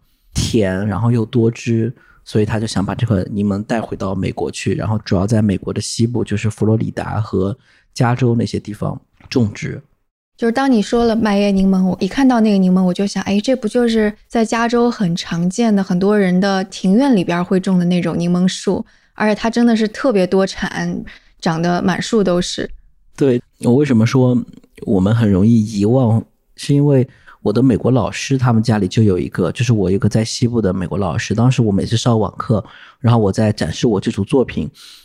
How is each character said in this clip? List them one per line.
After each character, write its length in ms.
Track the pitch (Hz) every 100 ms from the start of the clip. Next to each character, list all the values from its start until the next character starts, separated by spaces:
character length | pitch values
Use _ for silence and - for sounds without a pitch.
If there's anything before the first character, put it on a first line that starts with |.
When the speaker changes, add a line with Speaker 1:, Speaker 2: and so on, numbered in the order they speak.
| _ _ _
Speaker 1:
甜， 500 | - - 117 98 92 104
然 120 | 95
后 120 | 117
又 120 | 120
多 240 | 110 120 113
汁， 460 | 117 - 113 113 - _ _
所 160 | - 110
以 40 |
他 140 | 104 110
就 80 | 110
想 180 | 98
把 120 | 98 98
这 100 | 117
个 160 | 98 -
柠 160 | 101 101
檬 160 | 98
带 180 | 107 117
回 160 | 104 -
到 160 | 95
美 200 | 95 95
国 180 | 117 69
去， 240 | - -
然 140 | - 95
后 100 | 110
主 160 | -
要 100 | 95
在 160 | 101 113
美 160 | 107 92
国 160 | -
的 80 | 98
西 240 | - -
部， 200 | 117 117
就 120 | 101 104
是 140 | 110
佛 160 | - 107
罗 100 | 113
里 140 | 110
达 300 | - 85 98
和 360 | 110 95 95 117 _ _ _
加 200 | - 120
州 200 | 120 123
那 100 | 117
些 140 | 107 98
地 140 | -
方 280 | 107 98 - _ _ -
种 240 | 131 107
植。 280 | - - - - _ _ _ _ _
Speaker 2:
就 100 | 233
是 60 |
当 180 | 233 277
你 120 | 233
说 240 | 196 233 233
了 100 | 220
麦 220 | 214 202
耶 120 | 202
柠 160 | 190 190
檬， 160 | 185
我 140 | 185 180
一 80 | 190
看 220 | - 269
到 120 | 240
那 100 | 220
个 80 | 196
柠 120 | 185
檬， 120 | 185
我 100 | 185
就 140 | 180 202
想， 160 | 190
哎， 180 | 190 202
这 160 | 233 262
不 100 | 262
就 220 | 247 240
是 260 | 226 214 208 _
在 160 | 240
加 240 | 214 233 233
州 220 | 240 240
很 260 | 226 185 170
常 320 | - 170 175
见 260 | - 233
的， 80 | 196
很 160 | 190 180
多 200 | 190 208
人 200 | 185 180
的 240 | 202 190
庭 300 | 190 - 185
院 220 | 202 277 220
里 80 |
边 180 | 170 170
会 160 | 175 190
种 200 | 185 185
的 60 | 175
那 160 | 180
种 160 | 170 160
柠 120 | 170
檬 160 | 175 185
树， 380 | - - 185 - _ _
而 160 | - 214
且 40 |
它 140 | 208 226
真 160 | 240 240
的 80 |
是 140 | 220 214
特 240 | - 277
别 140 | 202 180
多 200 | 190 190
产， 560 | - 185 - 175 175 - - _ _
长 200 | 180 165
得 180 | 175 175
满 200 | 185 170
树 200 | - 226
都 160 | 185 180
是。 320 | 185 - - - _ _ _ -
Speaker 1:
对， 240 | 139 123 - _
我 160 | - 123
为 60 |
什 140 | 147 113
么 100 | 113
说 300 | 131 123 123 - - _ -
我 180 | - 98
们 160 | 95 113
很 140 | 110
容 160 | 95 107
易 320 | 117 107 104
遗 80 | 104
忘， 360 | 131 120 110 - _ _ -
是 180 | -
因 100 | 143
为 240 | 147 135 120 - - -
我 100 | 104
的 120 | 107
美 120 | 131
国 160 | 98 110
老 200 | 127 90
师 260 | - - 135
他 160 | 127
们 100 | 113
家 140 | 107 107
里 100 | 92
就 160 | -
有 160 | 110 90
一 120 | 67
个， 200 | - 85
就 120 | -
是 80 | 120
我 180 | 110 90
有 60 | 98
一 20 |
个 80 | 104
在 160 | 113
西 240 | 110 - 117
部 140 | 117
的 100 | 98
美 160 | 90 87
国 120 | 95
老 180 | 95 107
师， 180 | -
当 160 | 101 123
时 120 | 131
我 100 | 110
每 140 | 98 -
次 100 | 113
上 240 | 131 113
网 100 | 98 -
课， 260 | - 110 - - - _
然 140 | 117
后 40 | 117
我 140 | 101
在 180 | 98 110
展 220 | - -
示 140 | - 131
我 120 | 101
这 120 | -
组 120 | 107
作 220 | 98 135
品， 260 | 117 - 78 - - -